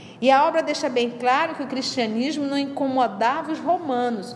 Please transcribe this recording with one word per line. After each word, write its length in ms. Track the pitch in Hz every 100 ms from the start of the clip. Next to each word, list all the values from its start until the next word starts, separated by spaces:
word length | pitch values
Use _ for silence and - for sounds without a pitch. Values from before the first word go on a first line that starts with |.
| - -
E 100 | 247
a 160 | 269 311
obra 160 | 320
deixa 240 | 285 294 294
bem 220 | 247 240 240
claro 360 | 247 269 330 311
que 80 |
o 40 | 277
cristianismo 760 | 262 254 - 226 220 269 294 277
não 120 | 277
incomodava 920 | 277 277 277 262 233 196 226 294 302
os 80 | 302
romanos, 760 | 254 349 330 247 247 226 175